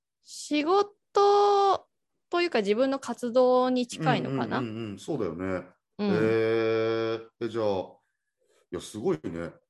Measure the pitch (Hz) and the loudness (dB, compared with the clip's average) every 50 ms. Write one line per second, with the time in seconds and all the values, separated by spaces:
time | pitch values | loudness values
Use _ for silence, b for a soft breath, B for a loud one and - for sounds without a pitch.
0 | _ _ _ _ _ - - - - - 294 302 285 320 381 403 403 403 - _ | _ _ _ _ _ -20 -18 -16 -8 -4 -2 -2 0 2 2 2 2 0 -4 _
1 | _ _ - 403 403 403 403 403 403 403 403 403 403 392 370 - - _ _ _ | _ _ 2 4 4 6 6 6 4 4 4 4 4 2 2 0 -2 _ _ _
2 | _ _ _ _ _ _ - 349 349 339 - 240 202 196 208 226 269 269 269 269 | _ _ _ _ _ _ -2 0 0 0 0 0 2 2 2 2 2 0 0 -2
3 | - - 233 - - 240 226 254 254 247 254 254 254 254 254 247 247 240 - - | -6 -8 -8 -6 -6 0 2 4 4 6 4 4 4 2 2 0 -2 -4 -4 -2
4 | 160 156 233 - - 131 139 135 - - 185 - 123 113 107 113 117 104 101 101 | 0 0 2 2 0 -2 -4 -4 -4 -2 -4 -4 -4 -4 -6 -8 -8 -8 -10 -10
5 | - - 160 135 107 85 78 85 92 95 92 90 90 - _ _ _ _ _ - | -8 -6 -4 -4 -4 -4 -4 -4 -4 -4 -4 -4 -6 -10 _ _ _ _ _ -6
6 | 208 202 202 107 110 110 113 113 113 113 113 113 113 113 113 113 110 113 113 113 | -2 -2 0 2 2 2 2 2 2 2 2 2 2 0 0 0 0 0 0 -2
7 | 113 113 113 113 113 113 _ _ 120 113 104 117 110 104 98 92 90 - - _ | -2 -2 -4 -6 -8 -12 _ _ -8 -6 -4 -2 0 0 0 -2 -4 -6 -12 _
8 | _ _ _ _ _ _ _ _ _ _ _ _ _ _ - 85 80 - - 107 | _ _ _ _ _ _ _ _ _ _ _ _ _ _ -12 -12 -10 -12 -12 -6
9 | 120 190 175 - - 101 85 85 85 82 - - _ _ | -4 -2 -2 -2 -4 -8 -8 -8 -8 -10 -10 -14 _ _